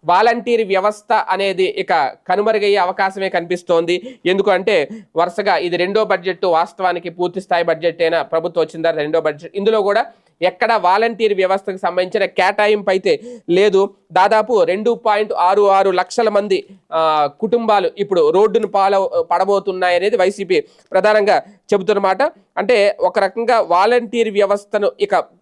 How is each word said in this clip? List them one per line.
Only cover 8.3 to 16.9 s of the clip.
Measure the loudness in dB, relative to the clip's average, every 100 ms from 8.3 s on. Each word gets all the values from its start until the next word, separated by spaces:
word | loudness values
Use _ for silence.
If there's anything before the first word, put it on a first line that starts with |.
| -4 -2 -2
వచ్చిన | -4 -2
తర్వాత | -2 -2
రెండో | -2 0
బడ్జెట్. | -2 -6 -10 -4
ఇందులో | 0 0
కూడా | 2 0 -2 -10 _ _
ఎక్కడ | -4 -2 0
వాలంటీర్ | 0 2 2 0 0 -2
వ్యవస్థకు | 0 0 -2 -4 -6
సంబంధించిన | -4 -2 -2 -2
కేటాయింపు | -2 0 0 2 0 0 0
అయితే | -2 2 0 0 -16 -2
లేదు. | 2 4 2 0 _ _
దాదాపు | 0 2 2 2 0
రెండు | 0 0 -2
పాయింట్ | -2 -2 -2 -2
ఆరు | 0 0 2 4
ఆరు | 4 2
లక్షల | 0 -2 -2 0
మంది, | 0 0 -4 -4 -20 _